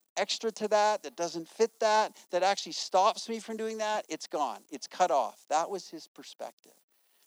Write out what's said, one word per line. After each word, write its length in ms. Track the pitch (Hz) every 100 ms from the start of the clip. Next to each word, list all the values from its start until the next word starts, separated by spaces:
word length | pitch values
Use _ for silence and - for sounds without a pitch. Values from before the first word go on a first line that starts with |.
| _ -
extra 340 | 202 - 226
to 160 | - 214
that, 380 | 208 208 208
that 100 | 143
doesn't 340 | - 170 165 165
fit 220 | - 226 -
that, 380 | 220 214 208 - -
that 100 | 175
actually 300 | 185 196 180
stops 560 | - - 185 202 202 -
me 100 | 226
from 180 | 220 220
doing 220 | 220 220
that, 260 | 214 214 -
it's 180 | 156 -
gone. 320 | 165 135 101 -
It's 200 | 139 -
cut 240 | - 180
off. 340 | 147 107 - -
That 220 | 151 165
was 180 | 190 -
his 200 | 160 -
perspective. 640 | - 135 - 113 - _ _ _ _ _ _